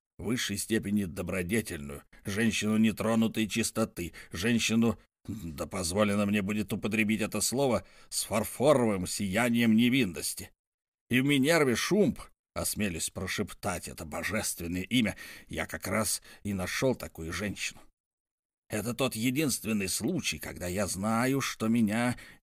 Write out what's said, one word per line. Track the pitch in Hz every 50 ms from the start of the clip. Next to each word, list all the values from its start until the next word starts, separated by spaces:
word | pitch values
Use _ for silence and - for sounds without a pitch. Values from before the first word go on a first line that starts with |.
| _ _ _ -
в | -
высшей | 104 123 120 - - 101 101
степени | - - 110 107 80 98 104 104 101
добродетельную, | 85 73 - 90 87 92 95 90 85 113 113 101 - - 71 71 71 71 71 - _ - - -
женщину | - 98 104 117 113 101 - 104 107 110 110
нетронутой | 110 110 101 - 101 110 113 113 113 107 - 110 110 95
чистоты, | - 113 107 - - 110 113 - - - 87 80 - - - -
женщину, | - 82 92 117 120 113 - - 110 117 113 117 104 - - _ _ _ - -
да | - - 85 82 76 71 85 -
позволено | - 95 90 82 90 104 107 104 101 104 104
мне | 101 104 107
будет | 98 98 104 107 104 - 113
употребить | 92 - 107 104 110 110 104 110 95
это | 107 98 - 107
слово, | - - 113 131 139 131 113 92 - - - - - -
с | - - -
фарфоровым | - - 226 - - - - - 151 147 131 120 110 101 92 90 -
сиянием | - - 101 98 92 107 123 123 117 117 120 113 110
невинности. | 110 120 123 123 139 120 92 80 76 - - - - - - _ _ _ _ _ _ _ _ _ _ _ -
И | 113 127
в | 131
Минерве | 143 147 139 127 147 170 165 151 131 113
Шумп, | - - - - 107 98 - - - - - _ _ _ _ -
осмелюсь | 85 85 - - 92 107 98 82 78 - -
прошептать | - 95 92 90 - - 101 80 - - - 104 90 85 - 73
это | 67 - 85
божественное | 76 76 85 - - 101 110 98 - - - 85 85 87 90 -
имя, | - 113 127 113 98 - - - - - - - -
я | 80 78 80
как | - - 80 - 92
раз | 98 107 107 - - - - - - - -
и | 104 101
нашёл | 92 90 90 - - 135 131 120
такую | - - - - - 82 80 85
женщину. | 82 104 101 95 - - - - - - - _ _ _ _ _ _ _ _ _ _ _ _ _ _ _ -
Это | - 107 101 120 117
тот | - 135 123 -
единственный | 110 113 131 127 143 160 135 - - - 107 110 104 95 90
случай, | - - 104 139 190 147 - - 78 76
когда | - 76 69 - 87 87
я | 90 101 104 90
знаю, | - 92 98 110 113 113 123 131 135 135
что | 123 - - - 113 110
меня | 113 120 113 101 107 117 120 123 120 - - - - -